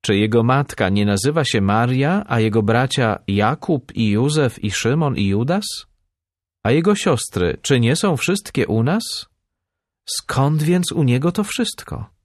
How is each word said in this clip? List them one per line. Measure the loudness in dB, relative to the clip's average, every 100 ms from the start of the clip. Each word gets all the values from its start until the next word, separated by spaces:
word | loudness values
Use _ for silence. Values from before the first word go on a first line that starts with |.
Czy | 0 0
jego | 2 2
matka | 2 2 -2 -2 0
nie | 2 2
nazywa | 0 0 -2 0
się | 0
Maria, | 2 2 0 0 0 -2 -2
a | 0
jego | 2 2
bracia | 2 2 0 0 0 -2 -2
Jakub | 0 0 0 -2 -4 -4 -2
i | 0
Józef | 2 2 2 0 -2
i | -6
Szymon | -2 0 0 0 0
i | 0
Judas? | 0 0 -2 -4 -12 -16 _ _ _ _ _ _ _
A | 0
jego | 2 2 2
siostry, | 2 0 -2 -2 0 -2
czy | 0 2
nie | 4 2
są | 0 0
wszystkie | -2 -2 -4 -4 0
u | 0
nas? | 2 0 -4 -12 -14 _ _ _ _ _ _ _ -10
Skąd | -10 -6 0 0 2
więc | 2 0 0
u | 0
niego | 2 2 0
to | -2
wszystko? | -4 -4 -6 -6 -12 -12 -12 _